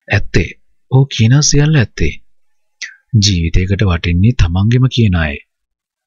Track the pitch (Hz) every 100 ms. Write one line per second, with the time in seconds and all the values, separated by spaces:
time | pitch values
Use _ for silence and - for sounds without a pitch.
0 | - 107 - - - - _ _ _ 131
1 | 139 - 113 139 139 147 147 151 104 -
2 | 82 - - _ _ _ _ _ - -
3 | _ 110 101 87 82 - 92 95 101 85
4 | 85 87 110 - 82 87 107 123 127 -
5 | 110 85 78 73 - _ _ _ _ _